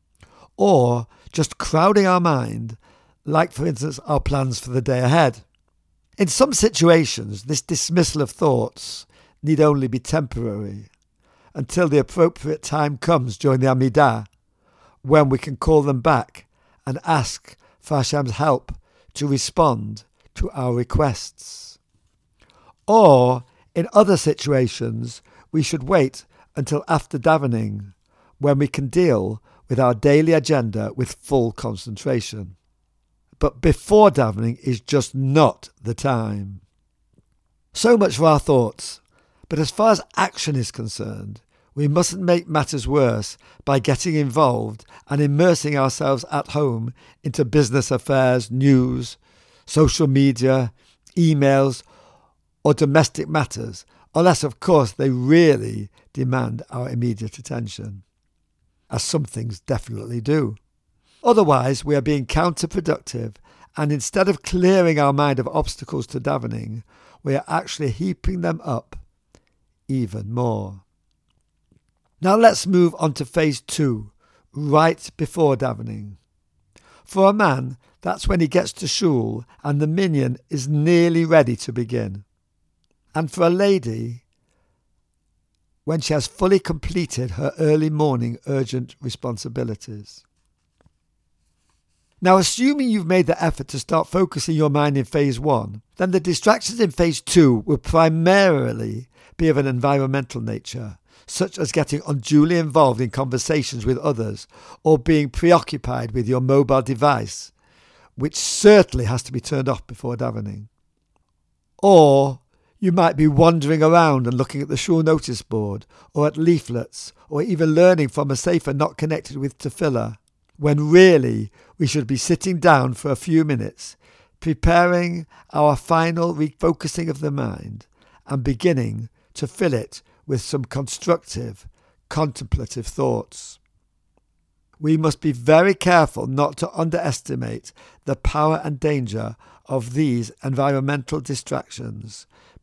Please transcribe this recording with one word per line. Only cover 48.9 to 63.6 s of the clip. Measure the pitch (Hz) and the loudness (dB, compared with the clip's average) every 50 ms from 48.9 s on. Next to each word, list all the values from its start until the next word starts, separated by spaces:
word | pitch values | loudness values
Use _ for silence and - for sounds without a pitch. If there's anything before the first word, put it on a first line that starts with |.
| 127 127 123 120 - - _ _ _ _ _ _ _ _ _ | -4 -6 -8 -12 -14 -20 _ _ _ _ _ _ _ _ _
social | - - 147 156 135 - - 165 | -4 0 2 2 2 2 0 0
media, | 139 135 139 139 139 131 113 123 131 131 131 127 113 - _ _ _ _ _ _ _ - | 2 2 4 2 2 2 2 0 0 2 0 0 -4 -6 _ _ _ _ _ _ _ -2
emails, | 180 170 160 156 143 139 135 139 135 135 139 123 - - _ _ _ _ _ _ _ _ _ _ _ _ _ _ _ - | 0 2 2 2 2 2 4 4 4 2 0 -2 -4 -12 _ _ _ _ _ _ _ _ _ _ _ _ _ _ _ 0
or | 143 147 | 0 2
domestic | - 160 143 139 160 156 - - - 156 - | 2 2 2 4 4 2 2 0 -6 -6 -4
matters, | 156 156 139 - - - 117 113 101 - - _ _ _ _ _ - | -4 -4 -4 -4 -6 -10 -12 -12 -12 -16 -20 _ _ _ _ _ 0
unless, | 156 170 180 175 - - | 2 4 4 2 2 0
of | 147 117 - | -6 -8 -6
course, | - - 180 151 135 107 | -2 2 4 4 2 2
they | - - 135 135 | -2 -4 -2 -2
really | 131 123 123 131 156 165 175 160 139 113 104 110 107 107 104 98 _ _ _ _ - | -2 -2 2 4 4 6 6 6 4 2 0 -8 -8 -10 -10 -12 _ _ _ _ -8
demand | - 131 127 123 131 123 113 113 117 - - | -6 -4 -2 -2 -2 -2 -4 -6 -8 -12 -12
our | - 127 123 127 | -10 -10 -8 -6
immediate | 127 120 120 120 113 101 113 110 - | -6 -4 -4 -4 -4 -6 -8 -12 -12
attention, | - 127 - 139 120 113 104 - - 104 107 98 98 95 _ _ _ _ _ _ _ _ _ _ _ _ _ _ _ _ - | -14 -14 -10 -10 -8 -8 -10 -12 -14 -14 -14 -16 -16 -20 _ _ _ _ _ _ _ _ _ _ _ _ _ _ _ _ -10
as | - 113 - | -8 -8 -6
some | - - 160 147 | -4 -4 -4 -6
things | - - 110 113 117 107 90 | -6 -8 -10 -10 -10 -10 -10
definitely | _ - 139 147 - - 117 107 104 113 120 120 110 | _ -6 -6 -6 -6 -8 -12 -12 -12 -10 -10 -8 -4
do. | 120 151 156 143 110 107 - _ _ _ _ _ _ _ _ _ _ _ _ - | -2 0 0 -2 -2 -6 -10 _ _ _ _ _ _ _ _ _ _ _ _ 2
Otherwise, | 240 240 220 202 151 143 127 123 131 139 123 - | 2 4 4 6 4 4 4 2 0 -2 -4 -2
we | 147 147 | -2 -2
are | 143 | 0
being | 123 143 151 143 131 | 0 0 0 -2 -2
counterproductive, | - - 156 165 175 160 - - 160 - 196 160 160 151 - - - - 120 113 113 104 _ _ _ _ _ | -2 0 0 0 0 -2 -4 -6 -6 -6 -4 -2 -2 -4 -4 -6 -10 -10 -8 -8 -10 -12 _ _ _ _ _